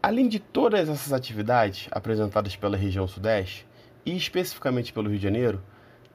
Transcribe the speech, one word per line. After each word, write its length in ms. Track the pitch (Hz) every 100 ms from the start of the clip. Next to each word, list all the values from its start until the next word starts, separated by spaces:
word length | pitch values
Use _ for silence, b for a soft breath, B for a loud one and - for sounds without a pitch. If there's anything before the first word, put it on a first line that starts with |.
Além 280 | 196 233 254
de 100 | 214
todas 500 | - - 440 208 156
essas 240 | 147 143
atividades 760 | 135 127 110 107 123 107 95 -
apresentadas 640 | - 117 110 107 107 101
pela 220 | - 101 98
região 300 | 101 95 92
sudeste, 580 | - 104 110 92 - - B B - -
e 100 | 180
especificamente 760 | 165 180 180 - 139 123 120
pelo 180 | - 107
Rio 80 | 104
de 60 |
Janeiro, 360 | 98 107 123 98 - B B B B